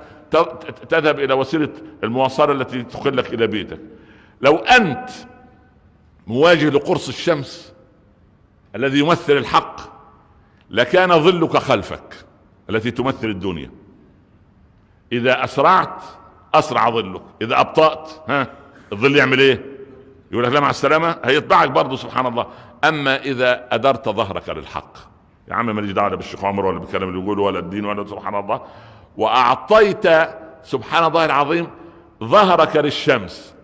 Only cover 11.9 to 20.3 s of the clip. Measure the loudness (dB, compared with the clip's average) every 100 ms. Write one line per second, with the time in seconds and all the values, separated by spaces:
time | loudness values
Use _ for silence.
11.9 | -14 -16 -20 -20 _ _ _ -6 -4 -4
12.9 | -4 -4 -4 -6 -6 -6 -8 -12 -20 -20
13.9 | _ _ _ _ _ _ _ _ _ _
14.9 | _ -6 -2 0 0 -2 2 4 4 2
15.9 | -6 -18 -20 -20 _ 0 0 2 0 2
16.9 | 0 -4 -10 -14 -8 -2 0 2 4 2
17.9 | 2 -14 -16 -4 -2 -4 -8 -20 -20 -12
18.9 | 0 2 4 2 4 4 2 -4 -18 -20
19.9 | -20 -20 -20 -8